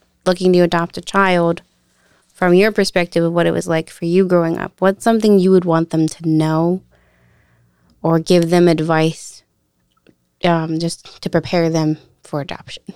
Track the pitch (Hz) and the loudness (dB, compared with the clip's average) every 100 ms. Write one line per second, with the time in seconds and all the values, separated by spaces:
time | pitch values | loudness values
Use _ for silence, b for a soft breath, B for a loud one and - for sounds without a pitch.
0 | _ _ 185 180 185 180 170 170 170 - | _ _ -4 0 2 4 2 0 -4 -10
1 | - 196 190 180 170 170 - _ _ _ | -4 0 2 2 0 -2 -10 _ _ _
2 | _ _ _ - 180 180 214 214 190 185 | _ _ _ -4 2 4 2 0 -2 -2
3 | 175 170 170 170 170 170 180 160 - - | -2 -2 -2 0 -2 -2 -4 -4 -6 -8
4 | 170 180 185 180 165 170 - - 190 190 | -2 0 2 0 0 -4 -8 -2 -2 0
5 | 233 226 214 196 185 190 175 165 165 160 | 0 2 4 4 4 2 2 0 0 -2
6 | 156 - 165 156 156 156 170 190 - _ | -2 -2 -2 0 0 0 0 -4 -8 _
7 | _ _ _ _ _ _ _ _ _ _ | _ _ _ _ _ _ _ _ _ _
8 | 160 160 160 180 165 175 175 160 156 160 | -2 0 2 0 2 2 2 2 0 0
9 | 160 - - - _ _ _ _ _ _ | 0 -4 -14 -20 _ _ _ _ _ _
10 | _ _ _ _ 180 165 160 160 170 - | _ _ _ _ -2 -2 -2 -4 -6 -8
11 | - - - 165 - 175 165 160 156 156 | -18 -12 -6 -4 -2 -2 0 0 -2 -4
12 | _ _ - 147 135 - - - - | _ _ -12 -10 -10 -14 -16 -20 -20